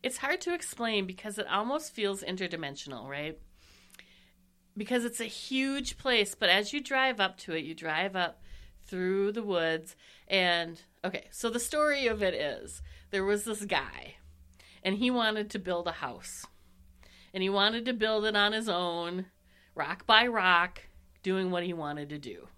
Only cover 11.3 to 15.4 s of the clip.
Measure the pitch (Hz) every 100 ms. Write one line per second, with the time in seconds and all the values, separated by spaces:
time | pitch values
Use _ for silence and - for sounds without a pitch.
11.3 | - 233 233 - 302 302 277 247 220 196
12.3 | 175 147 120 - - - - - 196 196
13.3 | 208 226 214 208 160 135 64 64 - -
14.3 | - - - - - 190 196 247 247 220
15.3 | 214